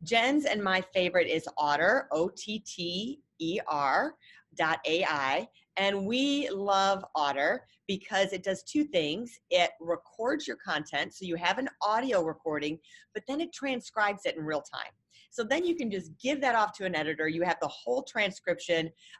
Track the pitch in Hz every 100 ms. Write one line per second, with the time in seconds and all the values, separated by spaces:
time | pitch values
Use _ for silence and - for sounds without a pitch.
0 | 160 233 247 294 285 214 202 185 185 196
1 | 180 180 151 160 - - 147 147 175 240
2 | - 151 180 - - 214 - - 170 180
3 | 226 294 _ - 160 185 - 147 143 160
4 | 285 - - - _ - 160 160 151 165
5 | 170 147 135 151 226 _ _ - 196 196
6 | 196 247 277 285 285 196 202 196 196 196
7 | 190 156 143 135 151 247 - _ - 196
8 | - 196 196 185 196 185 - 302 294 185
9 | 151 175 240 - - 175 175 - 165 165
10 | - - 233 302 - 240 196 156 151 147
11 | 151 - 185 170 175 202 262 - 208 220
12 | 262 202 160 156 160 151 147 160 - -
13 | _ 214 - 285 339 - 269 247 - 220
14 | 208 202 170 160 151 151 - 131 - -
15 | _ - _ - 220 294 359 339 233 196
16 | 160 - 254 285 247 233 208 - 190 160
17 | 151 151 156 165 180 160 147 - - 254
18 | 262 233 202 190 - 175 - 165 160 -
19 | - -